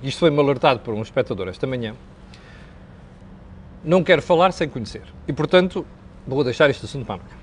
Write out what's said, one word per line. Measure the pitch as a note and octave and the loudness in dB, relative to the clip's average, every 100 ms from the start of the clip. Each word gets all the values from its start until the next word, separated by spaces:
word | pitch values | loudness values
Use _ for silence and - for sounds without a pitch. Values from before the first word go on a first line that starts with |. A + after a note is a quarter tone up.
isto | C3+ - | -10 0
foi-me | E3+ D3 | 2 2
alertado | C#3 C3 D#3 B2 | 2 2 2 0
por | - | -2
um | G#2+ | -8
espectador | A2 - - G2 F#2 | -6 -4 -4 -4 -8
esta | F2+ C3+ | -6 -6
manhã, | B2+ A2+ G#2+ - - - - - - - - - - - - - - - - - - | -6 -8 -10 -18 -20 -20 -20 -20 -20 -20 -20 -20 -20 -20 -20 -20 -20 -20 -20 -20 -10
não | D#3 F#3 | 0 2
quero | F3 D#3+ | 4 4
falar | - E3+ F#3 | 4 4 4
sem | - D3+ | 2 -6
conhecer. | B2+ G#2 - - - - | -6 -10 -12 -18 -16 -10
E, | |
portanto, | C#3+ D3 F#3 F3+ F#3+ - - - - - | -4 2 4 2 -2 -10 -14 -20 -18 -8
vou | C3 | -2
deixar | B2+ A#2 D3 | -2 2 2
este | B2+ | 2
assunto | A2 C#3 A2 | -6 -10 -8
para | G2 | -10
amanhã. | - - | -12 -20